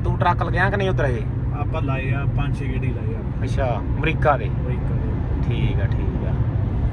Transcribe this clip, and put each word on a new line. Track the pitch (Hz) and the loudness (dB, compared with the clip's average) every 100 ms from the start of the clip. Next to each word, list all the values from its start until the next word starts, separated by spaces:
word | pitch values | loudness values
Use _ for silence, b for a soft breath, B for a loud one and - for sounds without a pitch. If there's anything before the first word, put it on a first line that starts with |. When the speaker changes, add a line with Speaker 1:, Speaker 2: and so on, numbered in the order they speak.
Speaker 1:
ਤੂੰ | - - | 0 2
ਟਰੱਕ | 175 175 | 2 2
ਲਗਿਆ | 170 165 196 | 0 2 2
ਕਿ | 202 | 2
ਨਹੀਂ | 190 | 0
ਉੱਧਰ | 175 143 | 2 0
ਅਜੇ? | - - - - 139 | 0 -2 -2 -2 -2
Speaker 2:
ਆਪਾਂ | 143 156 | -2 -2
ਲਾਏ | 143 131 131 | -2 0 0
ਆ, | 123 - | 0 0
ਪੰਜ | - 139 - | 0 0 -2
ਛੇ | 139 | -2
ਗੇੜੇ | - - | -2 -2
ਲਾਏ | - - | -2 -2
ਆ। | - - - | -4 -4 -2
Speaker 1:
ਅੱਛਾ, | - - 131 110 | -2 0 0 0
ਅਮਰੀਕਾ | - - 160 123 156 135 | -2 0 0 2 2 2
ਦੇ? | |
Speaker 2:
ਅਮਰੀਕਾ | - - - - - | 0 -2 -2 -2 0
ਦੇ। | - - - - - - | 0 0 -2 0 0 0
Speaker 1:
ਠੀਕ | - 127 - | 0 2 2
ਆ, | - | 2
ਠੀਕ | - - - | 0 0 0
ਆ। | - - - - - - - | 0 0 0 0 0 0 0